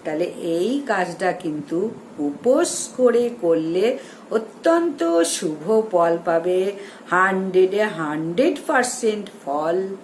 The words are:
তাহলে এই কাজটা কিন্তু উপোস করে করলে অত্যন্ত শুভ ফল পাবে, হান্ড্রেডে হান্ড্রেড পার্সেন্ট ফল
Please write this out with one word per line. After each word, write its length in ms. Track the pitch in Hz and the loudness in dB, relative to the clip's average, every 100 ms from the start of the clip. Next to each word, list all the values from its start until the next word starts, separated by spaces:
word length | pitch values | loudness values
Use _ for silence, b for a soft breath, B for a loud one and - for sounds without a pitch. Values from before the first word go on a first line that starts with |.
তাহলে 220 | - 151 180 - 175 165 | -4 -2 -2 -4 -4 -2
এই 260 | 202 285 277 | 0 -2 -2
কাজটা 460 | 202 175 165 180 | -2 -2 -2 -2
কিন্তু 460 | 175 165 151 143 165 220 - - - | -2 -6 -6 -4 -4 -4 -6 -16 -4
উপোস 520 | 147 143 240 285 339 - - - | -4 0 2 4 2 -2 -8 2
করে 280 | 247 233 240 240 | 4 4 0 0
করলে 440 | 170 160 160 175 220 269 B B B | 2 2 2 0 0 0 B B B
অত্যন্ত 720 | 220 226 - 330 339 339 277 339 339 | -4 -4 -2 2 2 2 -2 2 2
শুভ 420 | 330 - 170 151 160 220 214 | 2 0 -4 -4 0 0 2
ফল 220 | 175 170 170 | 2 4 2
পাবে, 480 | 175 165 175 185 190 196 B B - | 0 0 2 0 -2 -6 B B 0
হান্ড্রেডে 720 | 185 190 190 190 185 185 202 214 160 | 4 4 2 2 4 4 2 -2 -2
হান্ড্রেড 580 | 156 151 160 175 302 285 - | -4 -4 -2 2 0 0 0
পার্সেন্ট 600 | 277 240 - 226 214 180 - | 0 0 -2 -2 -2 -10 -12
ফল 320 | 139 143 160 180 190 196 | -6 -2 0 -2 -4 -10